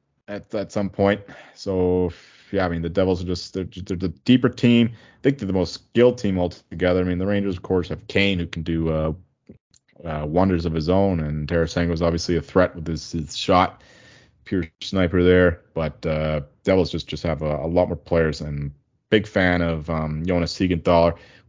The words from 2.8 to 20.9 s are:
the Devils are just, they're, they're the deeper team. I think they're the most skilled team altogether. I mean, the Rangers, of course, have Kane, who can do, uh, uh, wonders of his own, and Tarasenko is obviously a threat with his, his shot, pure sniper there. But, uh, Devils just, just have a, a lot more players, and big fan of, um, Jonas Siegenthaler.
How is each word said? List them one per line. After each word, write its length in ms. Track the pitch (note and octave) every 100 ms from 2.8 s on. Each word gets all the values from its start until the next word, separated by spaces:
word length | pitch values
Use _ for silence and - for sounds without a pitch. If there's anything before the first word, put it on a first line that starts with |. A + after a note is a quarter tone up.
the 80 | E2+
Devils 320 | F2 F#2 F2+
are 60 | F2+
just, 260 | F2+ -
they're, 100 | F#2+
they're 320 | F2+ F#2 F#2+ F2+
the 140 | F#2
deeper 400 | - - B2 B2
team. 400 | - B2+ A#2+ A#2
I 260 | A#2 - _
think 140 | C#3 C#3
they're 100 | G2
the 60 |
most 200 | F#2 F2
skilled 440 | - _ A2+ B2 A#2+
team 200 | G#2 F#2
altogether. 640 | F2+ - - E2 F2+ F#2
I 40 | F2+
mean, 120 | F2
the 100 | F#2+
Rangers, 280 | G2+ G2+ F2
of 80 |
course, 240 | - F#2 F2
have 160 | D2+ -
Kane, 320 | G2 G2 F#2
who 80 | E2
can 160 | -
do, 260 | E2 E2 D#2+
uh, 240 | D#2 D#2 D#2+ _ _ _ - _ _ _ _
uh, 220 | E2 D#2 D2+
wonders 400 | E2+ F#2+ F2 E2+
of 80 |
his 160 | D#2+ D#2
own, 320 | F#2+ G2 E2+
and 260 | D2+ D2+ D2
Tarasenko 460 | E2+ E2 F2 E2+
is 80 | E2
obviously 340 | E2+ E2+ - E2+
a 60 |
threat 340 | - F#2 F2+ F2
with 100 | E2
his, 260 | D#2 -
his 240 | E2 D2+ -
shot, 440 | - F2+ F#2 - _ - - - _ _ -
pure 180 | F#2+ E2 -
sniper 440 | - F#2+ F2 F2+
there. 380 | F2+ F2+ F2+ E2+ _
But, 320 | D#2+ D#2 - D#2+
uh, 360 | D#2 D#2 D2+ C#2 _
Devils 260 | - F#2+ D#2+
just, 180 | E2 -
just 160 | -
have 180 | E2 D2+
a, 160 | D#2 D2
a 100 | E2
lot 200 | F2 F2
more 100 | E2+
players, 420 | - E2+ D#2+ D2
and 320 | D2+ D2 C#2+ - _ _ -
big 180 | A2 G#2
fan 340 | G2+ F2+ F2
of, 280 | E2+ D#2+ D#2+
um, 340 | D#2+ D#2 D#2 F2
Jonas 320 | F2 E2 -
Siegenthaler. 600 | F#2 E2+ F2+